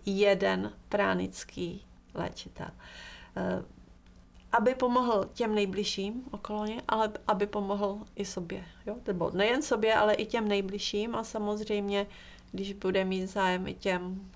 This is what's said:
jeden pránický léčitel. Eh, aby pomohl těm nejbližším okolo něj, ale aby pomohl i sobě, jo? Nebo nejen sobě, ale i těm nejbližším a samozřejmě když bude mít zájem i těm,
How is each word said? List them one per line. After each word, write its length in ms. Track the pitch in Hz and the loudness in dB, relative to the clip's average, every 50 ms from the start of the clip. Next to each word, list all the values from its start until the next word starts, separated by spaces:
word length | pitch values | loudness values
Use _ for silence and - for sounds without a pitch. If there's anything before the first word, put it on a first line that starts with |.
| - | -4
jeden 680 | 202 196 196 202 202 196 190 196 190 190 185 196 208 - - - - | -2 4 6 6 6 6 6 4 2 2 2 0 -4 -6 -10 -8 -2
pránický 960 | - 202 202 190 190 180 185 190 180 - - - - - 180 170 185 196 - - - - - - - | 0 2 2 2 2 2 0 -2 -4 -8 -12 -10 -8 -8 -6 -6 -6 -10 -14 -18 -20 -20 -20 -14 -8
léčitel. 540 | - 170 - - - - - - - - - - - - - - - - - - - - - - 190 | -6 -6 -6 -8 -10 -14 -16 -12 -12 -12 -12 -12 -16 -20 -18 -18 -18 -16 -16 -18 -18 -20 -12 -8 -4
Eh, 260 | 185 185 185 190 - - - - - - - - - - - - - - - - - - | -2 -2 -2 -2 -4 -8 -14 -20 -20 -20 -20 -20 -20 -20 -20 -20 -20 -20 -20 -20 -4 0
aby 240 | - 240 214 247 254 | 2 4 4 4 2
pomohl 540 | 254 254 247 240 247 247 240 220 196 190 - - | 4 2 2 4 4 4 4 4 2 2 0 -2
těm 220 | - 240 220 214 | -2 0 0 2
nejbližším 680 | 214 202 190 185 196 208 - - 196 190 202 220 254 254 - | 2 2 2 0 -2 -2 -2 -2 -2 -4 -4 -4 -6 -8 -8
okolo 340 | - 202 - - 214 214 214 | -10 -10 -8 -6 -4 -4 -4
něj, 160 | 214 220 240 - - | -4 -4 -4 -2 0
ale 240 | 220 220 220 214 214 - - - | 2 2 2 2 0 -4 0 0
aby 200 | 214 190 202 208 | 2 2 2 0
pomohl 520 | 208 208 202 196 202 202 208 196 202 214 214 - - | 0 -2 -2 0 0 0 0 -2 -2 -4 -10 -12 -8
i 100 | - 202 | -6 -6
sobě, 400 | 190 - 185 175 170 196 190 180 - - - - | -4 -4 -6 -6 -6 -8 -10 -10 -14 -18 -12 -10
jo? 100 | 208 214 240 - - | -8 -8 -6 -4 -4
Nebo 240 | 185 175 165 - - | -2 0 0 0 2
nejen 280 | 180 202 226 240 269 | 4 4 4 4 2
sobě, 340 | 294 - 254 226 214 220 220 | 2 2 2 2 4 4 6
ale 180 | - 208 214 208 | 6 6 6 4
i 120 | - 214 | 2 2
těm 220 | 208 - 233 220 214 | 0 -2 0 2 2
nejbližším 680 | 202 196 196 190 196 202 - - - 208 214 233 233 | 2 2 0 -2 -4 -4 -4 -2 -2 -2 -2 -2 -2
a 80 | 226 220 | -4 -4
samozřejmě 840 | - - 220 208 208 208 214 214 214 214 208 202 202 202 202 202 202 - - - - - - - - - | -4 -4 -4 -2 -2 -2 -2 -2 -2 -2 -2 0 0 0 0 0 -2 -6 -14 -18 -20 -20 -20 -18 -12 -8
když 200 | 190 196 202 196 | -6 -6 -6 -6
bude 320 | 202 - 190 185 190 190 | -2 -2 0 2 2 2
mít 220 | 185 190 185 190 190 | 2 0 0 -2 -2
zájem 400 | - 208 190 185 180 180 185 - | 0 0 2 2 2 0 -2 -4
i 60 | 185 | -6
těm, 560 | - - 196 185 180 180 180 185 190 196 185 - | -4 -2 0 0 0 -2 -4 -6 -8 -10 -14 -14